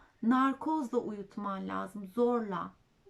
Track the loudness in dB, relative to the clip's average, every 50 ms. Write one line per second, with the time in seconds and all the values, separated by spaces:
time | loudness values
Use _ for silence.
0 | -8 _ _ _ 2 4 6 6 4 4 2 0 -2 0 0 0 0 0 -2 -2
1 | -2 -2 -6 -8 -10 -10 -10 -6 -4 -4 -4 -4 -4 -6 -6 -6 -6 -8 -10 -12
2 | -12 -4 0 2 4 4 4 2 0 -2 -4 -4 -6 -8 -10 _ _ _ _ _
3 | _